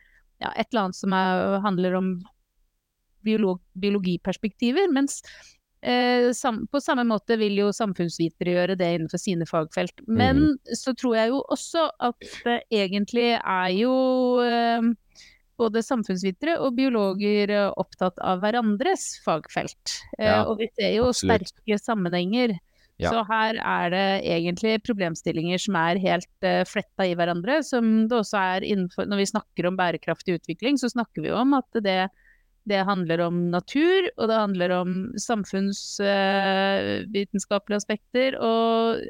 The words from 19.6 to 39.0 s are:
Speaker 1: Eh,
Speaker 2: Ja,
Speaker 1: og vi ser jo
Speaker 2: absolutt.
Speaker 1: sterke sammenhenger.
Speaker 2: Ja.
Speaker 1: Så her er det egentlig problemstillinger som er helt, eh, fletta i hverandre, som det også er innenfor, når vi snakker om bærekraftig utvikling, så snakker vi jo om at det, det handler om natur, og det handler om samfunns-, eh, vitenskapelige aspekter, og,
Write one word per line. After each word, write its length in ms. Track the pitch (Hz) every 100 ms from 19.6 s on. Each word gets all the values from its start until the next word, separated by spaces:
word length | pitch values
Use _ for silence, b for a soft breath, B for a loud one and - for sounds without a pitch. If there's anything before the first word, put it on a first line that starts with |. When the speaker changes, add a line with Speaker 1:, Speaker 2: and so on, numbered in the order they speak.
| - - - - - -
Speaker 1:
Eh, 60 |
Speaker 2:
Ja, 200 | 214 214
Speaker 1:
og 140 | 214 214
vi 100 | 214 -
ser 160 | 98 202
jo 120 | 247
Speaker 2:
absolutt. 400 | 240 - 180 -
Speaker 1:
sterke 300 | - - 208
sammenhenger. 800 | - 220 175 175 180 233 247 180 - _ _ -
Speaker 2:
Ja. 120 | -
Speaker 1:
Så 160 | 226 202
her 300 | 220 220 226
er 340 | - 185 180
det 340 | 180 196 196
egentlig 580 | 73 170 170 175 220 220
problemstillinger 760 | - 208 175 160 - 156 165 180
som 160 | - 180
er 220 | 165 185
helt, 300 | 185 170 - _
eh, 220 | 190 180
fletta 400 | 185 214 - -
i 100 | 190
hverandre, 480 | 175 170 175 180 302
som 440 | 285 247 226 220 220
det 100 | 240
også 200 | 202 208
er 220 | 185 185
innenfor, 440 | - 202 180 - -
når 100 | 202
vi 160 | 196
snakker 340 | 214 - - 175
om 100 | 185
bærekraftig 640 | 180 165 - 160 - 170
utvikling, 360 | - 165 226 285
så 120 | 247
snakker 320 | 240 226 -
vi 60 | 147
jo 80 | 175
om 180 | 262
at 100 | 285 -
det, 380 | 233 208 185 190 b b b b _ -
det 180 | 196 190
handler 340 | 196 170 165 170
om 240 | 175 175
natur, 580 | 175 - 277 330 381 359 -
og 100 | 220
det 80 | 220
handler 340 | 208 185 180 180
om 320 | 180 185 185 -
samfunns-, 840 | - 226 190 196 196 196 - -
eh, 1040 | 202 202 190 196 196 190 196 196 202 - -
vitenskapelige 720 | 208 202 196 - 202 - 208
aspekter, 600 | - 214 _ 247 262 -
og, 600 | 226 226 226 226 226 226